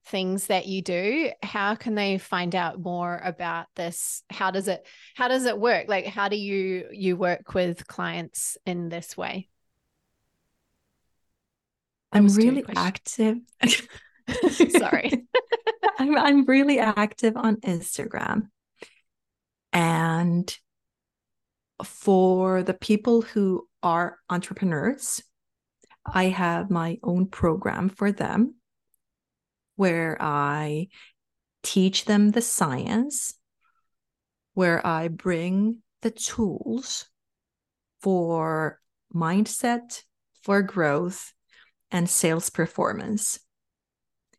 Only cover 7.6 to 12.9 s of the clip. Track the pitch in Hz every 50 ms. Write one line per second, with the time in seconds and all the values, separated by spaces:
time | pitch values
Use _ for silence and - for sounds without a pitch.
7.6 | 180 175 175 - - - - - 180 170 170 170 170 175 _ - - - - -
8.6 | _ - 180 175 175 165 165 170 165 - - - 180 175 - 190 185 _ _ _
9.6 | _ _ _ _ _ _ _ _ _ _ _ _ _ _ _ _ _ _ _ _
10.6 | _ _ _ _ _ _ _ _ _ _ _ _ _ _ _ _ _ _ _ _
11.6 | _ _ _ _ _ _ _ _ _ _ - 208 208 196 202 208 226 247 269 277
12.6 | 262 - - 180 175 180